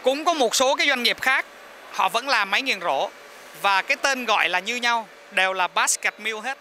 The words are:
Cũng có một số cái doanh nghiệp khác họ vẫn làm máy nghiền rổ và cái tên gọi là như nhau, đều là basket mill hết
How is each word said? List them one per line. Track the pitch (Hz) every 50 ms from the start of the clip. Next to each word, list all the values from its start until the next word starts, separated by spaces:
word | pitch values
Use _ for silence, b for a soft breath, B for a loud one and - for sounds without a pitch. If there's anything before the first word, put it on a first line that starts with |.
| -
Cũng | 254 269 285 320
có | 349 339
một | 311 262 220 -
số | - 262 254 285
cái | 320 339 294
doanh | 277 254 240
nghiệp | 233 196 -
khác | - 262 262 294 349 - - - - - - - - -
họ | - - 196 190
vẫn | 170 226 247 277
làm | 262 226 202 190
máy | 202 214
nghiền | 254 269 233 196
rổ | 175 175 143 135 170 - - - - - - - - - - -
và | - 196 196 190
cái | 190 - 277 285
tên | - 285 269 254 247
gọi | 220 214 180 151 160
là | 175 180
như | 185 208 240
nhau, | 247 240 240 240 233 220 185 - - - -
đều | - 190 185 190 190
là | 190 180 165
basket | - 208 240 285 - - - 202 - -
mill | 208 214 220 214
hết | 208 247 277 -